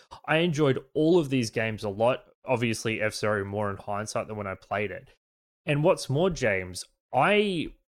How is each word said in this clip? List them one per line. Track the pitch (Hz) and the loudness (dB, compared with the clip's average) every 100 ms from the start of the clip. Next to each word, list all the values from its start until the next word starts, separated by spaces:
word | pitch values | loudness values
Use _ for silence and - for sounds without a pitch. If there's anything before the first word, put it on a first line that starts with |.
| - - - | -20 -12 -2
I | 156 | 2
enjoyed | 175 147 147 131 - | 2 2 2 2 -2
all | - 156 180 | 2 4 4
of | 139 | 4
these | 135 113 | 0 0
games | 120 110 107 | -2 -4 -4
a | 107 | -6
lot. | 98 117 - - _ - | 0 2 0 -6 _ -2
Obviously, | 123 120 110 117 110 | 0 0 -2 -2 -2
F-Zero | 107 - 107 104 98 | -2 -2 -2 -2 -2
more | 101 104 | -4 -4
in | 98 | -4
hindsight | - 101 107 120 98 | -6 -6 -4 -6 -6
than | 107 | -6
when | 101 | -8
I | |
played | 92 - 101 104 | -8 -6 -4 -4
it. | 90 - _ _ _ _ _ - | -6 -16 _ _ _ _ _ -2
And | 147 | 2
what's | 160 185 - | 2 2 0
more, | 135 190 | 0 0
James, | 143 120 95 90 90 - _ _ | 0 0 0 -4 -10 -14 _ _
I, | 127 160 208 214 175 107 - _ | 2 4 4 2 -2 -6 -10 _